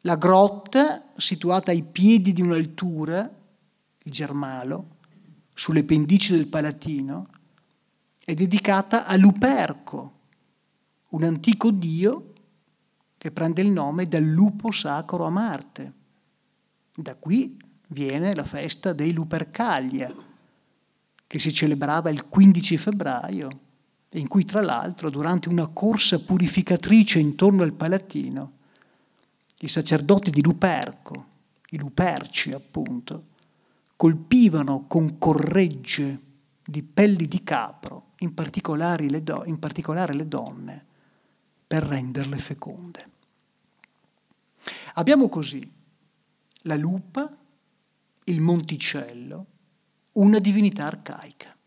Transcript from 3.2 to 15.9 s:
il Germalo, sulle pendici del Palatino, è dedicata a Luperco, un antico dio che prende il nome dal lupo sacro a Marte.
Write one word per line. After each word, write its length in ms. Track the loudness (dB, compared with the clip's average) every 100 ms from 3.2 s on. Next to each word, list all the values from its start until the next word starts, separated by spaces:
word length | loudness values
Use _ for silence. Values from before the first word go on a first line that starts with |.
| -6 -10 _ _ _ _ _ _ -14
il 60 |
Germalo, 840 | -10 -8 -6 -8 -8 -8 -10 -12 _ _ _ _ -20 _
sulle 300 | -12 0 0
pendici 480 | 4 2 4 4 4
del 160 | 2 0
Palatino, 800 | -2 -4 -6 -6 -6 -6 -8 -12 _ _ _ _ _ _ _ _ _
è 160 | -8
dedicata 720 | -2 0 0 2 0 2 -2 2
a 80 | 6
Luperco, 960 | 6 6 2 2 -2 -6 -12 -14 -14 _ _ _ _ _ _ _ _ _ _
un 120 | -2
antico 480 | -2 0 0 2 2
dio 600 | 0 -2 0 0 0 -10 -20 _ _ _ _ _ _ _ _
che 140 | -12
prende 320 | -4 -2 0
il 60 | 2
nome 400 | 2 -2 -4 -2
dal 160 | 2
lupo 480 | 2 4 4 2 -6
sacro 520 | -6 -4 -4 -4 -6
a 60 | -4
Marte. 600 | -2 -4 -6 -12 -18 -18